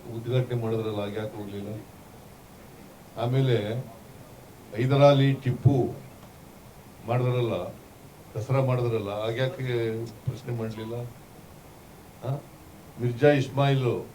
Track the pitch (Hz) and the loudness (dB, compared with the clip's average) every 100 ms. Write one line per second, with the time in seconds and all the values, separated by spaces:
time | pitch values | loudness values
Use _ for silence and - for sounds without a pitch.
0 | - 113 120 127 127 123 113 113 110 104 | -12 -10 -2 0 0 -2 -2 -2 -2 -4
1 | 104 104 107 104 101 101 101 110 - - | -4 -4 -6 -8 -10 -8 -8 -10 -12 -20
2 | - - - - - - - - - - | -20 -20 -20 -20 -20 -20 -20 -20 -20 -20
3 | - - 120 131 131 113 104 120 - - | -18 -4 0 2 4 2 0 -4 -8 -14
4 | - - - - - - - 113 127 139 | -20 -20 -20 -20 -20 -20 -12 -2 2 8
5 | 143 143 135 135 123 - - 135 - - | 8 8 6 4 0 2 4 4 2 -4
6 | - - - - - - - - - - | -14 -20 -20 -20 -20 -20 -20 -20 -20 -16
7 | 110 123 123 123 117 90 92 90 - - | -2 0 2 2 0 -2 -6 -10 -18 -20
8 | - - - 113 107 131 127 127 120 110 | -20 -20 -12 -10 0 2 2 2 2 0
9 | 98 104 110 120 131 131 127 120 113 110 | -2 -4 -2 0 -2 -2 -4 -2 -2 -4
10 | 117 - - 117 127 120 110 110 110 117 | -8 -8 -8 -8 -8 -6 -6 -8 -8 -8
11 | 120 - - - - - - - - - | -10 -14 -20 -20 -20 -20 -20 -20 -20 -20
12 | - - 123 143 - - - - - - | -20 -12 -6 -6 -8 -20 -20 -20 -20 -4
13 | 123 117 147 143 - 135 139 135 123 95 | -4 4 4 4 2 0 2 2 2 -2
14 | - | -6